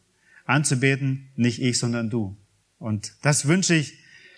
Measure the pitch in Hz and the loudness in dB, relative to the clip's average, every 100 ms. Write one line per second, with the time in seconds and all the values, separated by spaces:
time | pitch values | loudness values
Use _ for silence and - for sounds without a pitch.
0 | _ _ _ - - 139 147 131 135 131 | _ _ _ -14 0 2 2 2 2 2
1 | 139 135 - - 120 117 127 120 120 117 | 0 -4 -6 0 0 2 -2 0 -2 -2
2 | 113 117 98 98 _ _ _ - 117 104 | -4 -4 -4 -8 _ _ _ -12 -6 -6
3 | - _ 143 151 135 185 175 165 139 - | -6 _ 0 0 2 0 2 0 0 -10
4 | _ - - | _ -20 -20